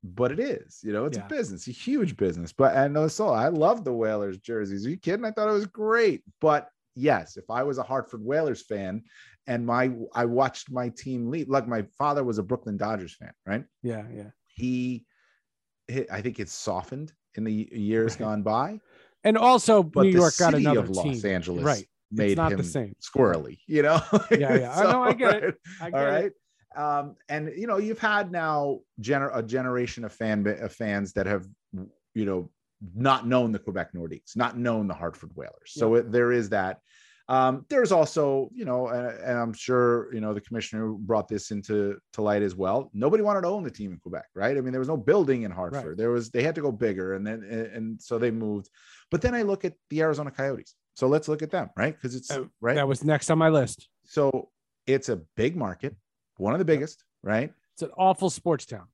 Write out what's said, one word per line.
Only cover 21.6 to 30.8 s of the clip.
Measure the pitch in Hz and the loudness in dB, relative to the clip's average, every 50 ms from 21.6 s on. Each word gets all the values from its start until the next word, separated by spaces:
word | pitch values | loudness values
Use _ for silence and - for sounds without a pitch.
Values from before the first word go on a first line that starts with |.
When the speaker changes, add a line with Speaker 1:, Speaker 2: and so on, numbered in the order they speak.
| 135 | 2
Speaker 2:
Right. | 147 139 104 98 _ _ _ _ _ | 0 0 0 -2 _ _ _ _ _
Speaker 1:
made | 107 110 107 101 | -2 0 2 2
Speaker 2:
It's | 98 165 | 2 2
not | 165 - | 2 0
Speaker 1:
him | 101 95 | 2 0
Speaker 2:
the | 90 | -2
same. | 87 - 143 117 98 98 _ | -2 -2 -4 -6 -6 -10 _
Speaker 1:
squirrely, | - - - 139 131 104 87 80 73 62 - - _ - | -18 -4 2 4 4 4 4 2 -2 -6 -12 -16 _ -2
you | 160 151 | 2 2
know? | 143 147 160 165 156 - | 4 6 4 4 2 4
<laughs> | - 208 208 - | 2 2 4 4
Speaker 2:
Yeah, | 233 - 143 135 127 | 2 2 4 4 2
yeah. | 131 127 123 131 | 2 2 2 0
I | 170 202 | 2 4
Speaker 1:
So, | 196 | 4
Speaker 2:
know, | 240 254 247 | 4 4 4
I | 247 - | 2 2
get | 233 254 214 180 | 2 4 2 2
it. | - 143 | 2 0
Speaker 1:
right? | 185 175 _ _ 175 185 190 | -4 -4 _ _ -20 -16 -12
Speaker 2:
I | 165 175 | -10 -4
get | 170 135 | -2 0
Speaker 1:
All | 139 143 | 0 2
Speaker 2:
it. | |
Speaker 1:
right. | 143 156 185 202 196 _ _ _ _ _ _ _ - 143 | 2 0 -2 -2 -6 _ _ _ _ _ _ _ -10 -6
Um, | 147 151 147 143 143 147 - _ _ - | -4 -2 -2 -2 -4 -6 -12 _ _ -8
and, | 143 151 156 156 - | -6 -6 -6 -6 -8
you | 175 214 240 | -8 -4 -2
know, | 214 190 | -2 -2
you've | 214 214 220 220 | -2 -2 -4 -2
had | - 220 208 208 202 185 | 0 0 2 2 0 -2
now | 175 175 165 160 156 147 143 143 135 - _ _ _ - | -4 -4 -2 0 0 0 0 0 -2 -4 _ _ _ -12
gener-, | 107 113 143 139 139 143 107 | -2 0 0 0 0 -2 -2
a | 123 113 | -4 -4
generation | 110 117 131 127 127 123 123 123 117 - - 117 | -2 -2 -2 -2 0 -2 -2 -2 -4 -6 -10 -10
of | 107 | -12
fan | - _ 113 110 107 107 101 | -8 _ -2 0 0 2 2
ba-, | 104 104 - | 0 0 -2
of | 104 101 - | -6 -10 -8
fans | - | -6